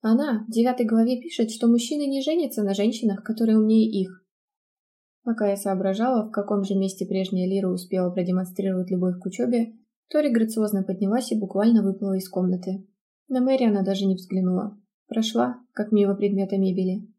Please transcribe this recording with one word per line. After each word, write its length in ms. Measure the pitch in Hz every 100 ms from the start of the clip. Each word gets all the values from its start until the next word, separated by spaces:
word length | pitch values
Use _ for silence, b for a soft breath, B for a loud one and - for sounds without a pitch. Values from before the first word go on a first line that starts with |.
Она 440 | 220 233 302 220 -
в 40 |
девятой 340 | 226 240 254 226
главе 360 | 226 233 247
пишет, 300 | 339 - 220
что 160 | - 233
мужчины 400 | 233 233 302 285
не 140 | 269
женятся 420 | 269 330 277 -
на 100 | 208
женщинах, 500 | 196 214 220 226 196
которые 360 | - 220 226 220
умнее 300 | 214 220 220
их". 360 | 202 185 - _ _ _ _ _ _ _ _ _ _
Пока 260 | - 226 208
я 60 | 202
соображала, 720 | 202 190 190 196 240 247 214
в 40 |
каком 320 | - 202 208
же 120 | 196 196
месте 300 | 190 190 180
прежняя 440 | 190 185 185 185
Лира 180 | 196 185
успела 440 | 180 180 185 180
продемонстрировать 800 | 180 180 185 180 185 190 185 180
любовь 280 | 180 185 180
к 60 | 190
учёбе, 480 | - 240 240 226 - _ _ _
Тори 220 | 302 294
грациозно 540 | 226 220 220 214 202
поднялась 480 | 190 190 196 220 214
и 80 | 214
буквально 420 | 190 - 220 226
выплыла 320 | 196 190 196
из 160 | 190 185
комнаты. 560 | - 185 180 185 190 - _ _ _ _
На 140 | 254
Мэри 220 | 254 262
она 180 | 233 202
даже 240 | 190 196 196
не 80 |
взглянула. 680 | 185 - 185 185 180 208 - _ _ _
Прошла, 520 | 226 220 233 247 247 _
как 180 | - 214
мимо 240 | 208 202 196
предмета 420 | 202 196 190 196
мебели. 540 | 190 180 185 190 -